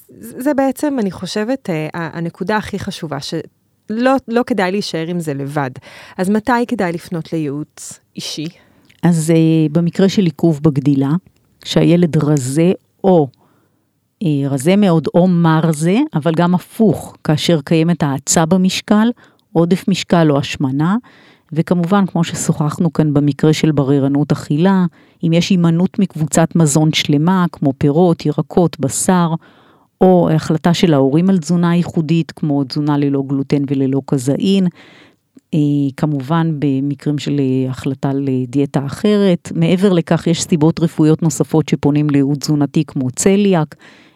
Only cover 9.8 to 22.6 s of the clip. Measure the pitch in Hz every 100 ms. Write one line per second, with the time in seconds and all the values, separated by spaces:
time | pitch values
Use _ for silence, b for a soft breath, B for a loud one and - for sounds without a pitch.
9.8 | 170 - 196 - 180 - 165 147 156 139
10.8 | 135 139 135 165 - _ _ _ - 165
11.8 | 156 170 175 151 147 151 127 139 170 196
12.8 | _ _ 190 180 135 - _ _ _ _
13.8 | _ _ _ _ 180 147 139 135 135 196
14.8 | 208 165 139 - 185 175 165 160 160 151
15.8 | 165 202 302 160 147 160 175 180 - -
16.8 | 220 131 - - - 151 - 170 135 165
17.8 | 165 175 151 135 - - 160 190 185 -
18.8 | - 208 226 240 b b b 165 170 180
19.8 | - 185 - 180 160 143 - - 139 135
20.8 | 160 214 b b b b b 151 165 175
21.8 | 170 202 190 165 170 - - 160